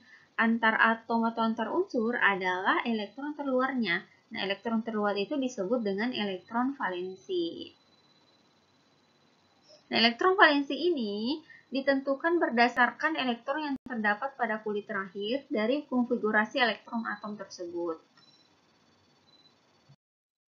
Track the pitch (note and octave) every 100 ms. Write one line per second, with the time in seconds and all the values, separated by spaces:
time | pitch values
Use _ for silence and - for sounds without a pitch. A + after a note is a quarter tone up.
0 | - - _ - A3+ A3+ A3 A3 A3+ A3+
1 | - A#3 A3+ A#3 A3+ A3+ G#3+ E4 F#4+ B3
2 | A3 - F#3+ F#3+ F#3 F#3 G3+ E4 A#3+ A3
3 | G#3 - D4 D4 C#4+ B3+ C4 C4 G#3 F3
4 | - _ _ - F#3+ G3 A#3 A3+ A3+ A3
5 | G#3 G3+ G3 C#4+ C4 - F#3 B3 G3+ G3
6 | A#3+ A#3+ G#3 F#3 - A#3 C4 C#4 G3+ F3+
7 | F#3 F#3 - F3+ E3+ - - - _ _
8 | _ _ _ _ _ _ _ _ _ _
9 | _ _ _ _ _ _ _ - _ A#3+
10 | A3+ A#3 F#4 F#4+ D#4+ C#4+ C#4 C4+ E4+ D4+
11 | G#3+ G#3 A3+ D#4 - - _ B3+ C4+ C4+
12 | C4+ C#4 E4 E4+ D#4 A#3 A#3+ B3 A#3+ -
13 | D4+ D#4+ B3+ A#3 - D4 D4+ C4+ - A#3
14 | G#3 G#3 C#4 - A3+ A3 G#3+ G#3 G3+ G3+
15 | F#3+ G3 G#3 C4+ - B3+ A3 D4 D4 B3+
16 | A#3+ A#3 G#3 G#3+ A3 C#4 A#3+ G3+ - A#3
17 | A3+ - - G#3 C#3+ - F3 F3 E3+ D#3+
18 | _ _ _ _ _ _ _ _ _ _
19 | _ _ _ _ _ _ _ _ _ C#3
20 | _ _ _ _